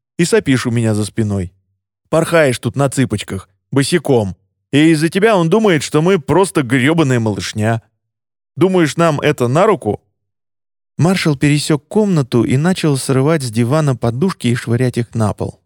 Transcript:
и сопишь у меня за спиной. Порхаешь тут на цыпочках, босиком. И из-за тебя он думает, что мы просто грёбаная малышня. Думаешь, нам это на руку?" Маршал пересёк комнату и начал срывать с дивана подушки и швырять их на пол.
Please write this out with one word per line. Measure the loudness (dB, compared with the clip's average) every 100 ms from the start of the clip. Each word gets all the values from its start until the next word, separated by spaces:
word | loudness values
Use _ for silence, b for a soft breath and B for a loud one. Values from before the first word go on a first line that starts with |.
| _ -4
и |
сопишь | 0 0 2 -2 0
у |
меня | -2 0
за | -2
спиной. | -4 -4 -4 -2 -6 _ _ _ _ _ -2
Порхаешь | -2 2 2 2 0
тут | -4 -2
на | -2
цыпочках, | 0 -2 -2 -6 -12 -12 _ -4
босиком. | -2 0 -2 2 0 0 -6 _ _ -4
И | 2 4
из-за | 4 0
тебя | 0 2 2
он | 2
думает, | 2 2 0
что | 0 0
мы | 2 0
просто | 0 0 2 0
грёбаная | 0 0 2 2 2 2
малышня. | 0 -4 -6 -4 -2 -2 _ _ _ _ _ _ _ -2
Думаешь, | 0 2 0 2
нам | 0 2
это | -2 0 0
на | 2 2
руку?" | 0 -2 -6 _ _ _ _ _ _ _ _ _ -2
Маршал | 0 0 -2 0
пересёк | 0 0 0 -4 -2
комнату | -2 0 0 0 0
и | 0 0
начал | 0 0 0 -2
срывать | 0 0 2 0
с | -2
дивана | -2 0 0 0 0
подушки | -2 -2 -4 -2 -2
и |
швырять | -2 -2 -2 -2 -2
их | -6
на | -2 -2
пол. | -2 -8 -10